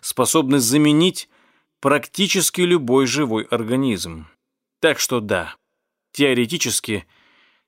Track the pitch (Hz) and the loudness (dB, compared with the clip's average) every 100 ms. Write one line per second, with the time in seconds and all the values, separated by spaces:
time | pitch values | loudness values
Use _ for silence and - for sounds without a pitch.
0 | - - 117 160 131 139 113 147 151 151 | -10 -2 2 2 2 2 2 2 4 4
1 | 185 - - _ _ _ _ _ 139 143 | 2 0 -10 _ _ _ _ _ 0 0
2 | - - 190 196 - - 175 175 120 131 | -2 -4 0 0 0 0 2 2 2 2
3 | 131 135 135 110 - 117 110 127 135 95 | 2 0 -2 -2 -2 -4 -2 -2 0 -2
4 | 85 80 76 _ _ _ _ _ - - | -6 -12 -16 _ _ _ _ _ 0 0
5 | - 123 107 92 80 - _ _ _ _ | -2 -2 -2 -4 -4 -12 _ _ _ _
6 | _ - 139 123 117 170 120 - - 101 | _ -2 2 2 0 -2 -4 -4 -4 -8
7 | - _ _ _ _ _ | -8 _ _ _ _ _